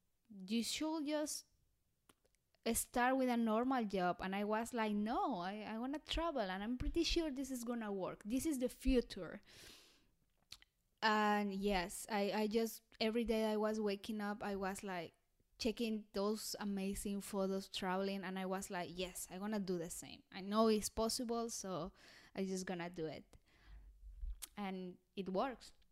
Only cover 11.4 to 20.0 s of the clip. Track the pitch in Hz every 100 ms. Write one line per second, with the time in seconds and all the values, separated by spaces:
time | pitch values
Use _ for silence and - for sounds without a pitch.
11.4 | 202 196 202 190 175 - - 214 202 208
12.4 | 214 226 226 - - - 220 226 226 220
13.4 | 220 214 214 220 208 202 - 214 202 208
14.4 | 208 196 190 202 202 180 165 - _ _
15.4 | _ - 226 208 226 220 208 196 202 220
16.4 | - - 208 196 190 202 208 202 - 202
17.4 | 190 190 190 - 190 185 196 196 185 190
18.4 | 185 185 202 185 170 175 180 - - 185
19.4 | 208 214 185 175 170 -